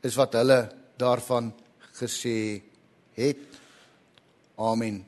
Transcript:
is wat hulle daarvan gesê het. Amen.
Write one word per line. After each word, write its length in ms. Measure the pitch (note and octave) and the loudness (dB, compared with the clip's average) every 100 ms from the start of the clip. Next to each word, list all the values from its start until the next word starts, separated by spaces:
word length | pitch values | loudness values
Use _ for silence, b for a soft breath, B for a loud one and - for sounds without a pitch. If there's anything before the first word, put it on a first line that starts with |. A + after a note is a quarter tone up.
is 120 | C3+ B2+ | -4 0
wat 160 | C3 A#2 | 2 4
hulle 260 | B2+ C3 A2 - - - | 6 4 4 -10 -20 -2
daarvan 540 | B2 B2 - B2 A#2 G#2+ - _ - - | 0 0 0 -2 -2 -12 -20 _ -20 -10
gesê 600 | A#2+ - B2 A2+ A2 G#2 - _ _ _ _ - | -8 -6 -4 -2 -4 -6 -12 _ _ _ _ -2
het. 400 | C3 C#3+ - B B B B B B _ _ _ _ - | -2 -2 -12 B B B B B B _ _ _ _ -4
Amen. 480 | A2+ A2+ A2+ G2+ | 0 0 -2 -6